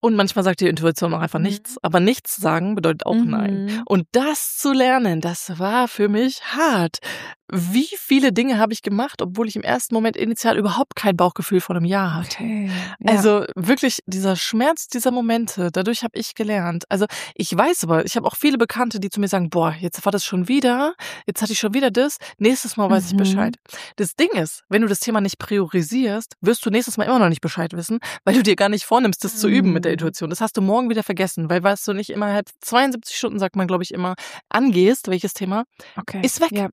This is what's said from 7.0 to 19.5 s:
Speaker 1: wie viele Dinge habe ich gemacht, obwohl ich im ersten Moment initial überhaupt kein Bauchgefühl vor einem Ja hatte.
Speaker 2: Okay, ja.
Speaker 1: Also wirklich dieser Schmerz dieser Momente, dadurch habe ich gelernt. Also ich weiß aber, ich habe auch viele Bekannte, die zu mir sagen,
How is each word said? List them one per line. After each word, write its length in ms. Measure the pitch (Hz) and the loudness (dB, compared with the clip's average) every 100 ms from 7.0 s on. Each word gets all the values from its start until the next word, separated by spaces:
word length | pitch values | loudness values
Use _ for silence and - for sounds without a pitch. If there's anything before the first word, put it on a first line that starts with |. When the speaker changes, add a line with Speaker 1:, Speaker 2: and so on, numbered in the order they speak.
| - - - - _ | -10 -12 -12 -18 _
Speaker 1:
wie 360 | 185 175 214 311 392 | -4 0 0 0 -4
viele 340 | - 269 262 | 2 4 4
Dinge 260 | 190 254 226 | 2 0 2
habe 140 | 220 | 2
ich 100 | 220 | 0
gemacht, 400 | - 202 269 - | -2 -2 -2 -4
obwohl 240 | 185 185 226 | -8 -2 -4
ich 80 | 214 | -4
im 60 | |
ersten 320 | - 247 - | -2 -2 0
Moment 220 | 226 226 - | 0 0 -2
initial 400 | 220 226 226 - | -4 0 0 2
überhaupt 380 | 202 180 190 - | 0 0 -2 0
kein 200 | 208 175 | 0 4
Bauchgefühl 440 | 180 - 185 185 | 2 0 0 0
vor 160 | - 175 | 0 -2
einem 80 | |
Ja 300 | 170 196 190 | 0 0 0
hatte. 380 | 160 175 - 233 | -2 -6 -6 -6
Speaker 2:
Okay, 440 | 214 202 185 185 - | -4 -4 -4 -6 -4
ja. 100 | 214 | 2
Speaker 1:
Also 340 | 214 208 208 - - | 4 6 4 0 -6
wirklich 420 | 175 262 269 - - | 0 2 2 -2 -6
dieser 300 | 185 190 185 | -4 0 0
Schmerz 520 | - 220 269 330 - | -2 0 2 0 -4
dieser 220 | 254 240 | -2 0
Momente, 600 | 247 233 226 226 - 180 | 0 0 0 -2 -2 -2
dadurch 300 | 165 185 233 | 0 -2 -2
habe 160 | 240 - | -4 -6
ich 160 | 226 | -10
gelernt. 500 | - 214 208 175 170 - | -6 -2 -2 -2 -4 -4
Also 180 | 190 208 - - | -2 -2 -4 -14
ich 220 | - - 170 | -8 -4 2
weiß 280 | 254 359 | 2 2
aber, 200 | 165 160 - | 2 2 2
ich 100 | - | -2
habe 100 | - | -2
auch 100 | - | 0
viele 220 | 294 269 | 0 2
Bekannte, 420 | 226 226 247 214 | 0 0 -4 -2
die 100 | 190 | -6
zu 100 | 208 | -2
mir 80 | 202 | 0
sagen, 220 | 196 175 | 0 0